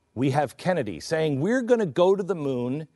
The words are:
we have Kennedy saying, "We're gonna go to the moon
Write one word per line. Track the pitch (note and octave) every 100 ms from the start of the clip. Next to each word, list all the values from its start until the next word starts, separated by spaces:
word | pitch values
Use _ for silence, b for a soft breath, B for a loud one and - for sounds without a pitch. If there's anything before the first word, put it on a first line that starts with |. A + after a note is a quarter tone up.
| _
we | - C#3
have | C3+ C#3+ -
Kennedy | E3+ F3+ G#2+ D#2+
saying, | - D#3+ D#3+ C3+
"We're | E3+ B3+
gonna | A3+ A#3+
go | G3 C3 F3+
to | G3
the | F3 F#3
moon | C#3+ B2+ B2 C#3+ D#3